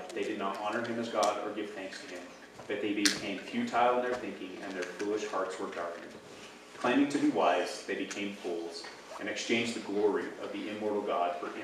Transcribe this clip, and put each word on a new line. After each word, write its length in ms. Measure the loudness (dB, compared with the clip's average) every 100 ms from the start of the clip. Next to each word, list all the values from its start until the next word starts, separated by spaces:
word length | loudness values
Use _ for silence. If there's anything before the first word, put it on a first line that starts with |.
| -4
they 120 | -4
did 160 | -2 0
not 220 | -2 -2
honor 260 | -2 -2 -2
him 140 | -2
as 80 | 0
God 300 | 4 4 4
or 80 | -2
give 180 | -4 -6
thanks 320 | -6 -8 -8
to 60 | -10
him, 140 | -10 -12 -16 -18 -12 -6
but 140 | -2
they 100 | 0
became 460 | 4 4 4 -2 -4
futile 580 | -4 -2 2 6 6 6
in 40 |
their 120 | 2
thinking, 440 | -2 -4 -8 -8 -8
and 100 | -8
their 80 | -6
foolish 440 | -6 -4 -2 0 0
hearts 320 | -2 -2 -4
were 100 | -6
darkened. 440 | -4 -6 -6 -10 -14 -16 -16 -16 -16 -16 -2
Claiming 320 | 4 6 6
to 100 | 6
be 120 | 6
wise, 540 | 6 6 6 2 -2 -4
they 80 |
became 400 | -4 -4 -2 -4
fools, 500 | -4 -4 -4 -4 -8 -12 -14 -12 -8
and 100 | -4
exchanged 460 | -2 2 2 2
the 60 | -2
glory 440 | -2 4 6 4 0 -4
of 100 | -6
the 160 | -4 -4
immortal 320 | -2 0 0
God 360 | 2 2 2 0
for 80 | -4 -6